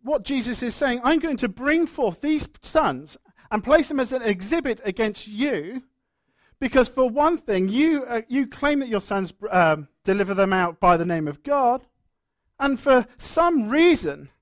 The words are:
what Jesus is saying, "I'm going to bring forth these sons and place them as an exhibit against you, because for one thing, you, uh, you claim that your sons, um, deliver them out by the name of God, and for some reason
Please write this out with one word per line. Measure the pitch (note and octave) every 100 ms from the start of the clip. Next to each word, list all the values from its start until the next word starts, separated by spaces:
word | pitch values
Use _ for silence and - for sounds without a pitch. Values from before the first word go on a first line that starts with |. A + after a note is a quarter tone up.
what | A#3 D4
Jesus | G3+ C4+ A#3 A#3+
is | B3 -
saying, | C#4 A#3+
"I'm | B3 D#4+
going | D#4+ C4
to | B3
bring | F#3 C4+ D#4+ E4+
forth | - A#3+ E3+
these | D4 D#4 - _
sons | - G#3+ C4 C3 D3+ - _ _ _
and | G#3+
place | G3+ D#4 D4+
them | C#4+
as | B3
an | C4
exhibit | A3+ G3 G3 E4 C#4 A3
against | G#3+ F#3+ A3 G#3 -
you, | G#3 C#4+ A3 D#3 C4 - _ _ _ _ _ _ _
because | B3+ C4+ A#3+
for | - B3+
one | A#3 D4+ E4+
thing, | - G3 F#3+
you, | A3 D#4 D4+ B3+
uh, | A#3 A3
you | B3 C4+
claim | - C#4+ D4
that | C4
your | G#3+
sons, | - G3 F#3 - G#3
um, | F3+ E3 D#3 D3 _
deliver | - G3 F#3+
them | G3 G3
out | F#3 F3 E3
by | F3+ F3
the | E3+
name | E3+ D3+
of | C#3+
God, | - C#4+ B3+ B3+ _ _ _ _ _ _ _ _
and | C#4 C4+
for | - C4 - _
some | - - E4+ E4 G#3+
reason | C#4 E4+ E4 D#3+ D3 C#3 _